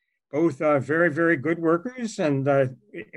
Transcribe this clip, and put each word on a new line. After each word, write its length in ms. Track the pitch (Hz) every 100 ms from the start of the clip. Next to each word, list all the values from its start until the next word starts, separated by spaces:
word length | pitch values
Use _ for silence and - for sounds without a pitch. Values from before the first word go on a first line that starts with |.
| _ _ _
both, 300 | 139 165 131
uh, 180 | 156 147
very, 300 | 113 160 175
very 280 | 143 165 156
good 220 | 143 170
workers. 600 | 160 170 247 254 226 -
And, 260 | 156 139 135
uh, 200 | 139 135 135 _
we, 140 | 170 -